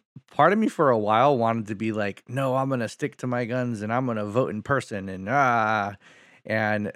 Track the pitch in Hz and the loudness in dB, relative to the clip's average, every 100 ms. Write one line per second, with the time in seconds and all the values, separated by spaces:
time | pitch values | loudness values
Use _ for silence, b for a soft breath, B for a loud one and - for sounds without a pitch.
0 | _ - _ - 160 214 220 - 143 113 | _ -20 _ 2 4 4 0 2 4 4
1 | 104 110 143 127 113 113 104 101 110 107 | 4 4 4 4 2 -2 -4 -6 -4 -2
2 | 101 - - 127 135 131 135 127 110 - | -4 -6 -8 -4 -2 -2 -2 -4 -4 -6
3 | 147 - 131 123 113 127 123 107 107 120 | -8 -6 -4 -4 -2 -4 -4 -4 -4 -2
4 | 131 110 104 117 78 107 - 135 - 104 | -2 -4 -2 0 -2 -4 -2 -2 -2 -8
5 | 98 92 98 143 127 117 110 107 101 95 | -8 -8 -2 2 4 4 2 0 -2 -8
6 | B B B B - 110 107 104 104 | B B B B -4 -2 0 -2 -4